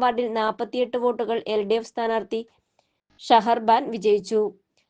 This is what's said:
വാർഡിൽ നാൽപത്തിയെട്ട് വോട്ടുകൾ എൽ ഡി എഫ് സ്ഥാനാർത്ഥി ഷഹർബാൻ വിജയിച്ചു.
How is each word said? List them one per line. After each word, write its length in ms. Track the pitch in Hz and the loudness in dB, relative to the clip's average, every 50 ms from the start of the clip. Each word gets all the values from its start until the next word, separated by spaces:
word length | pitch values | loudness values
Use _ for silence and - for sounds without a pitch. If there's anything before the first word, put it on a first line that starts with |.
| 247 | 0
വാർഡിൽ 240 | 240 233 233 247 226 220 | 0 0 0 -2 -2 -2
നാൽപത്തിയെട്ട് 600 | 226 214 220 214 - 240 208 - 247 247 240 247 247 240 | -2 -2 -2 -2 -4 -6 -6 -4 -4 -2 -2 -2 -2 0
വോട്ടുകൾ 340 | 247 233 240 233 208 233 233 - - 214 | 0 -2 -2 -2 -4 -4 -4 -4 -2 -2
എൽ 80 | 214 202 196 | -2 0 0
ഡി 60 | 220 226 | 0 -2
എഫ് 120 | 226 - | -2 -4
സ്ഥാനാർത്ഥി 500 | - 247 226 226 226 226 196 - 220 226 226 - _ _ _ _ _ _ _ _ _ _ _ _ _ - | -8 -6 -4 -2 -2 -2 -4 -4 -6 -8 -8 -10 _ _ _ _ _ _ _ _ _ _ _ _ _ -8
ഷഹർബാൻ 600 | - - 254 226 196 233 233 233 220 220 226 247 285 - 226 | 0 4 4 4 4 4 0 0 2 4 4 4 2 0 -4
വിജയിച്ചു. 480 | 208 180 214 208 208 185 - 226 214 214 190 190 _ _ _ _ _ _ | -2 2 2 2 2 2 0 0 0 0 -2 -4 _ _ _ _ _ _